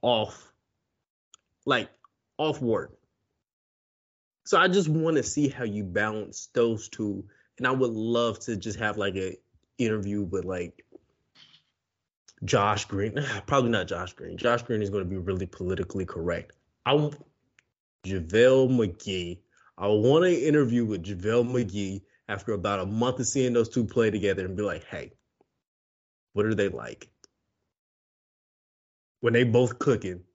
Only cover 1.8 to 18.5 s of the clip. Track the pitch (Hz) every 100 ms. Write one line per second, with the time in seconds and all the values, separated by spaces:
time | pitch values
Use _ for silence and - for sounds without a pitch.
1.8 | 101 _ _ _ _ - 151 147 123 104
2.8 | 67 - _ _ _ _ _ _ _ _
3.8 | _ _ _ _ _ _ - 180 185 185
4.8 | 160 156 160 156 - - 143 135 117 104
5.8 | 98 92 107 107 104 - - - 117 110
6.8 | - - 107 98 - _ _ _ 127 131
7.8 | 127 113 113 117 117 107 - 107 110 95
8.8 | 107 104 101 95 92 - _ _ _ _
9.8 | 117 107 98 104 95 98 87 92 87 -
10.8 | _ - _ _ _ _ - _ _ _
11.8 | _ _ _ _ _ _ 104 120 101 104
12.8 | - 101 104 131 139 101 - 139 120 107
13.8 | 92 87 90 - 82 - 120 117 117 110
14.8 | 101 101 90 95 90 92 92 - 90 92
15.8 | 90 98 90 87 85 82 - _ _ _
16.8 | - 143 147 - - _ _ _ _ _
17.8 | _ _ 95 95 80 104 123